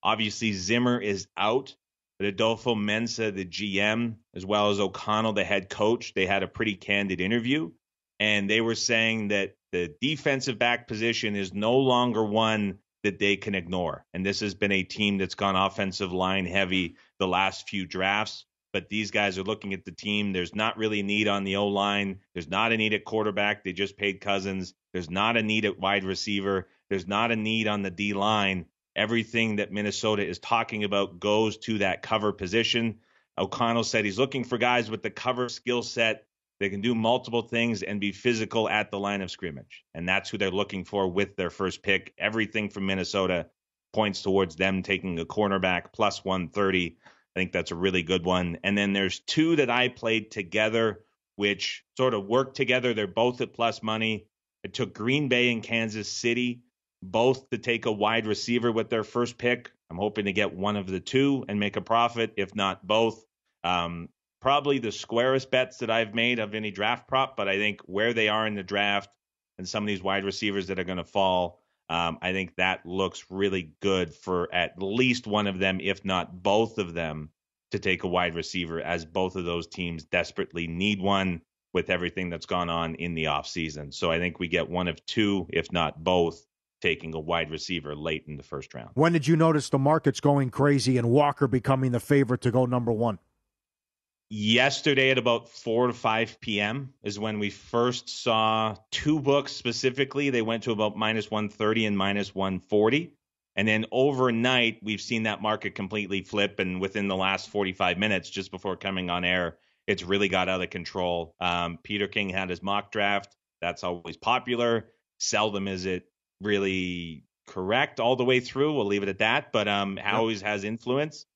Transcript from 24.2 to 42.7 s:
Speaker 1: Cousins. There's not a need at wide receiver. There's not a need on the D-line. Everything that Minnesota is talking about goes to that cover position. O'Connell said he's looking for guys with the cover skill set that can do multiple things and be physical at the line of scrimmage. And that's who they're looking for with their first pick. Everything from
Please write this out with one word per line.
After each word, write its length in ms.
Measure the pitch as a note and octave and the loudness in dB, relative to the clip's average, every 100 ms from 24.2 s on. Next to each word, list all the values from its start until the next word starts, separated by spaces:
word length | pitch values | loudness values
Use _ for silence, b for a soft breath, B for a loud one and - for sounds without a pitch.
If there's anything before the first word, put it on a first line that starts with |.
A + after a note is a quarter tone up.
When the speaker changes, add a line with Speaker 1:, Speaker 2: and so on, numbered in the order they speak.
Speaker 1:
Cousins. 500 | G2+ G2 F#2+ F#2+ F2 _ _ | -2 -2 -2 -6 -8 _ _
There's 160 | F#2 D#2+ | -8 -4
not 260 | F#2 G#2+ A#2 | 0 2 2
a 60 | |
need 240 | G#2+ G#2+ G#2 | 2 0 0
at 120 | F#2 | 0
wide 260 | F#2+ G2+ | 0 0
receiver. 640 | F#2+ F#2 - G2+ G2 F#2+ F2+ _ _ | 0 -4 -2 -2 0 -2 -2 _ _
There's 180 | G2 F2 | -6 -2
not 240 | G2+ A#2 | 0 0
a 60 | A2+ | 0
need 300 | A2 A2+ G#2+ | -2 0 0
on 140 | G#2 | -2
the 80 | G2 | -4
D-line. 720 | F2+ G2+ G2 G2+ G#2+ G2 F#2 E2+ _ _ - | -4 -4 0 2 2 2 0 -6 _ _ -4
Everything 600 | G#2+ A#2 G#2+ A#2 A2+ G#2 | 0 0 0 0 0 0
that 140 | G2+ | -2
Minnesota 560 | G2 G#2 G2 A2+ G#2 F#2+ | -2 -4 -2 0 0 -2
is 120 | F2+ | -6
talking 440 | - A#2 A2+ A2 | -2 0 0 -4
about 380 | G#2 G2+ G2 F2 | -2 0 -2 -2
goes 380 | G2+ G#2 A2 G2+ | 2 4 2 0
to 200 | - A2 | -4 0
that 220 | G2 F2+ | 0 -2
cover 320 | - A2 G#2 | -2 0 0
position. 680 | G2 F#2 G#2+ A2+ A#2+ A#2 G#2 b b b - | -2 -2 0 2 0 0 -4 b b b -4
O'Connell 480 | F#2+ - A#2 A#2 | -4 0 2 2
said 220 | A2+ A#2 G#2 | 0 0 0
he's 120 | F#2+ | 0
looking 260 | C3 C3+ | 0 0
for 120 | A#2 B2 | -4 0
guys 340 | B2 B2 G#2+ | 2 2 0
with 120 | A2 | -4
the 80 | A2 | -8
cover 400 | - B2 B2 B2 | -6 -4 -2 -4
skill 320 | - - A#2+ | -6 -2 -2
set 420 | A#2 - A2+ A2 _ _ _ _ | -2 0 0 0 _ _ _ _
that 100 | G2+ | -4
can 100 | G2 | -2
do 120 | A2+ | -2
multiple 500 | A#2 A2 B2 B2 A#2 | 2 2 2 0 -4
things 420 | A2+ A#2 A#2 G#2+ | -2 0 0 0
and 160 | F#2 G#2 | -4 -2
be 100 | G2+ | -4
physical 580 | F#2+ B2 A#2 G#2+ A#2 G#2+ | 0 0 0 0 0 2
at 220 | G#2 G#2 | 2 0
the 80 | G2+ | -2
line 240 | G2+ G2+ | -2 -2
of 80 | F#2 | -4
scrimmage. 540 | - F2 C#2+ - - _ | -8 -10 -10 -16 -20 _
And 140 | E2 F2 | -8 0
that's 200 | F#2+ - | 0 0
who 100 | G#2+ | -2
they're 120 | G2 | 0
looking 340 | F#2+ G2+ G2 | 0 -4 -6
for 220 | F2+ G2+ F#2+ | -4 0 0
with 300 | F2+ G2 G2+ | 0 -2 -2
their 140 | F2 | -6
first 340 | - F#2+ - | -2 -4 -2
pick. 280 | - F#2+ - _ | 0 0 -2 _
Everything 500 | G2 A2+ G#2+ A2+ | -2 0 -2 -2
from 180 | G#2 | -4